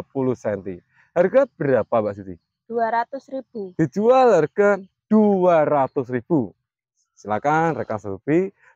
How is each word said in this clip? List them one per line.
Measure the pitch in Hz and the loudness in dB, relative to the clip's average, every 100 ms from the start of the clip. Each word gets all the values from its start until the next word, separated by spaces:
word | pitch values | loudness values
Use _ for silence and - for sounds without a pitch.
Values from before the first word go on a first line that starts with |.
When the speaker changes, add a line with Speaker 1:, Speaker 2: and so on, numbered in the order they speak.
| - | -2
Speaker 1:
puluh | 135 131 117 | -4 -4 -4
senti. | 113 101 95 87 _ _ _ | -6 -6 -8 -14 _ _ _
Harga | 170 185 240 277 - | -2 2 2 0 -2
berapa, | 143 123 101 | 0 0 2
Mbak | 120 107 101 | -2 -2 -6
Siti? | 95 85 _ _ - | -14 -16 _ _ -10
Speaker 2:
Dua | 233 226 | -4 -2
ratus | 233 240 277 - | -4 -6 -10 -12
ribu. | 269 254 226 190 180 | -14 -12 -14 -10 -4
Speaker 1:
Dijual | 160 196 220 262 254 180 | -4 0 2 4 6 4
harga | 151 - 202 196 196 _ - | 0 0 0 0 -6 _ 0
dua | 214 208 196 180 165 143 | 2 4 2 4 4 2
ratus | 147 131 - 120 | 0 0 -4 -4
ribu. | 123 - 165 101 _ _ _ _ _ _ | -6 -2 -2 -2 _ _ _ _ _ _
Silakan | _ 101 107 143 156 165 127 | _ -6 -4 0 0 0 -4
rekan | - 107 | -6 -8
Sobi. | 104 95 - 160 190 _ _ | -8 -10 -2 -2 -2 _ _